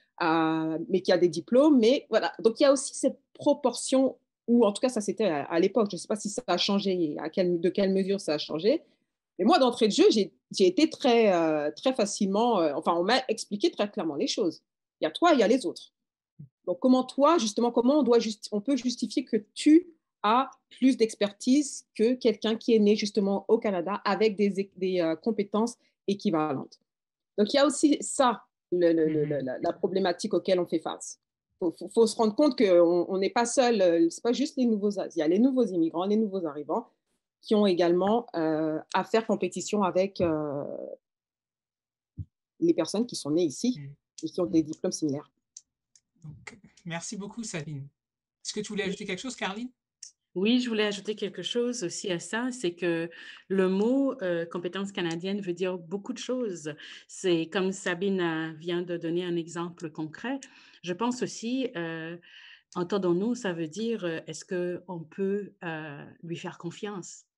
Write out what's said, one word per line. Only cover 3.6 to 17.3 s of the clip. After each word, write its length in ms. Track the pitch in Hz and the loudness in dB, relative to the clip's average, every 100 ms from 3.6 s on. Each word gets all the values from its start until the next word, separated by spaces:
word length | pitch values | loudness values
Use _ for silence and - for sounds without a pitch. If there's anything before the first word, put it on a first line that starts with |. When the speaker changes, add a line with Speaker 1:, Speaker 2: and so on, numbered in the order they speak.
| 254 233 - 262 269 - _ _ - | 0 -4 0 2 2 -2 _ _ 2
Speaker 1:
ou 180 | 240 214 | 4 4
en 60 | |
tout 100 | 208 | 2
cas, 80 | 254 | -2
ça, 120 | 240 | -2
c'était 260 | 202 180 214 | -4 -2 0
à, 160 | 151 | 0
à 160 | - 170 | -2 0
l'époque. 280 | 180 277 208 | 2 2 0
Je 40 | 170 | -2
ne 40 | |
sais 80 | - | -6
pas 80 | 214 | -6
si 140 | 208 | -4
ça 140 | 226 - | -8 -2
a 100 | 175 | -2
changé, 580 | - 196 185 180 156 151 | 2 0 0 0 -2 -2
à 100 | 160 | -6
quelle, 300 | - 180 175 | 0 0 2
de 100 | 175 | 0
quelle 240 | - 196 | 0 0
mesure 260 | 190 190 196 | 2 0 -2
ça 160 | - 151 | -2 -4
a 20 | |
changé. 460 | - 151 190 302 - _ _ _ _ - | -4 -2 0 0 -2 _ _ _ _ -2
Mais 80 | 196 | 4
moi, 140 | 339 | 4
d'entrée 280 | 254 240 220 | 4 2 0
de 60 | |
jeu, 120 | 208 403 | 6 4
j'ai, 240 | 233 196 _ _ | 6 0 _ _
j'ai 160 | - 185 | 2 4
été 220 | - 196 | 4 2
très, 440 | - 262 233 220 | 2 2 4 4
euh, 380 | 180 160 156 147 156 | 4 2 0 -2 -2
très 180 | 269 | -4
facilement, 640 | 262 208 - 196 196 240 214 | 0 -2 0 0 2 2 2
euh, 140 | 160 143 | 0 0
enfin, 200 | 180 170 | 0 0
on 80 | |
m'a 180 | 185 254 - | 2 0 0
expliqué 420 | 226 - 208 330 | -6 -6 -2 -2
très 200 | - 208 | 0 -4
clairement 260 | 208 170 143 | -2 -4 -2
les 120 | 254 | -4
choses. 360 | - 185 156 _ _ _ _ | 0 -2 -2 _ _ _ _
Il 40 | 156 | -4
y 20 | |
a 40 | |
toi, 220 | - 339 | 2 4
il 60 | 294 | 6
y 40 | |
a 40 | 190 | 6
les 180 | 254 180 | 4 0
autres. 280 | - - _ _ _ _ _ 151 _ - | -8 -16 _ _ _ _ _ -20 _ -8
Donc, 140 | 175 | 0
comment 240 | 254 254 | 4 4
toi, 340 | 254 - 285 | 2 2 4